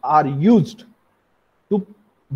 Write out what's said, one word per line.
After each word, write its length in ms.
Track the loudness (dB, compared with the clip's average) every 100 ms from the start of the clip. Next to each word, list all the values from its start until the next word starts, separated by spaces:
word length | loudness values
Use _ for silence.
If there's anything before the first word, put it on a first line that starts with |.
are 240 | -2 0 0
used 600 | 0 2 2 2 -6 -20 _ _ _ _ _ _ _ _
to 160 | -8 -8 _ _ _ _